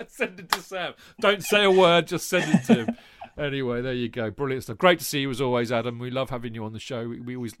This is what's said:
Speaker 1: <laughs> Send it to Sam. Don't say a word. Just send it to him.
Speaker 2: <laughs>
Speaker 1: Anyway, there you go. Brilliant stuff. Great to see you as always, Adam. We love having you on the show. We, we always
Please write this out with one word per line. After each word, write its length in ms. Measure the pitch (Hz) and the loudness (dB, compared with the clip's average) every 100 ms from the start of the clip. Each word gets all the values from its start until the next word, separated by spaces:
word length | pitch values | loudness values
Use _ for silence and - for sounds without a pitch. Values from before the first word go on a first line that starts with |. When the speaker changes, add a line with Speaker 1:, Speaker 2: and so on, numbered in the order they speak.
Speaker 1:
<laughs> 80 | - | -18
Send 320 | - 160 185 | -6 -6 -6
it 100 | 180 | -6
to 100 | - | -6
Sam. 340 | 170 185 165 - - - | -4 -10 -10 -10 -20 0
Don't 220 | 208 202 | 2 2
say 220 | - 208 | 2 4
a 60 | 202 | 6
word. 380 | 190 180 170 160 | 8 8 6 2
Just 200 | 165 - | -4 -2
send 240 | 180 180 | -2 2
it 120 | 170 | 2
to 100 | - 214 | 6 4
him. 120 | - 233 | 2 -8
Speaker 2:
<laughs> 40 | - - - - | -14 -20 -18 -8
Speaker 1:
Anyway, 420 | 147 139 127 120 | -4 -2 -2 -4
there 120 | 127 | -4
you 140 | 123 120 | -4 -4
go. 240 | 117 110 | -4 -6
Brilliant 320 | 101 139 131 | -4 -4 -4
stuff. 140 | - 110 | -6 2
Great 200 | 180 175 | 4 4
to 60 | |
see 160 | - 147 | 0 -4
you 100 | 139 | -4
as 100 | 120 | -2
always, 300 | 131 123 117 | 0 0 0
Adam. 300 | 120 117 120 | -2 -2 -6
We 100 | 123 | -6
love 180 | 127 131 | -4 -4
having 280 | 127 120 113 | -6 -8 -8
you 80 | |
on 80 | 110 | -10
the 80 | 110 | -10
show. 260 | - 123 117 | -10 -8 -8
We, 140 | 120 | -8
we 160 | 120 127 | -10 -8
always 160 | 120 - | -10 -8